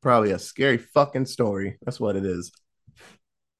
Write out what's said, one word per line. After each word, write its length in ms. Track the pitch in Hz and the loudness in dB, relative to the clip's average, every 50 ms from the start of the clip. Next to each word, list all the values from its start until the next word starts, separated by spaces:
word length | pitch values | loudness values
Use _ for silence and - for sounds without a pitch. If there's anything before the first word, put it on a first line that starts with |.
"Probably 280 | - 139 123 117 107 104 | 4 4 4 4 4 2
a 60 | 95 87 | 0 -2
scary 400 | - - - - 131 139 123 113 | -6 -12 -4 0 2 2 2 0
fucking 480 | - _ _ 147 143 143 - 131 131 | -2 _ _ 2 2 2 0 -4 -4
story. 520 | 127 - - 123 107 101 95 98 101 - _ | -4 -2 -2 0 0 0 -2 -4 -6 -8 _
That's 180 | - 139 131 - | -10 -10 -6 -4
what 160 | 120 104 98 | -4 -2 -2
it 80 | 98 98 | -2 -2
is." 260 | 95 90 87 87 - _ _ _ _ _ _ _ - _ _ - - - _ _ _ _ _ _ _ _ | -4 -4 -6 -8 -12 _ _ _ _ _ _ _ -20 _ _ -20 -20 -20 _ _ _ _ _ _ _ _